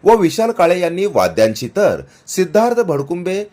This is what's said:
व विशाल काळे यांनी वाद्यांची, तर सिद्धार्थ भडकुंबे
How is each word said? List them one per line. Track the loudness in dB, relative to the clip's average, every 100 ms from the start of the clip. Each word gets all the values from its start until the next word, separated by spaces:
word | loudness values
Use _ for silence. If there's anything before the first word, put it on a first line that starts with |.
व | 4 4
विशाल | 2 0 -2
काळे | 2 2 2
यांनी | -2 -2 -2
वाद्यांची, | 0 0 2 0 0 -8 0
तर | 0 0 -8 _ -12
सिद्धार्थ | -4 0 2 2 0
भडकुंबे | -2 -2 -4 -6 -4 -6 -8